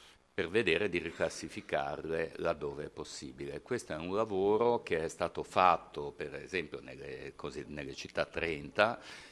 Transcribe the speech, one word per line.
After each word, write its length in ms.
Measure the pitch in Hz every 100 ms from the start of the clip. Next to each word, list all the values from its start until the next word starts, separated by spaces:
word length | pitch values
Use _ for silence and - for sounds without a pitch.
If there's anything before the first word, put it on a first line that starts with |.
| - - _
per 160 | - 82
vedere 400 | 101 98 82 101
di 80 | 85
riclassificarle 1400 | 80 - 82 - 80 - - 78 69 73 78 80 82 -
laddove 480 | 85 78 73 71 73
è 40 |
possibile. 720 | - 76 - 69 64 69 73
Questo 320 | - 123 -
è 20 | 80
un 200 | 87 98
lavoro 640 | 110 95 98 107 120 120
che 220 | - 85
è 40 | 80
stato 360 | - 85 -
fatto, 680 | 76 - 92 82 - - 71
per 220 | - 73
esempio, 460 | 71 69 92 76 64
nelle, 540 | 64 65 69 67 69 -
così, 280 | 76 67 67
nelle 260 | 73 69
città 320 | 67 - - 76
trenta, 760 | - 82 76 71 - 107 120 - - -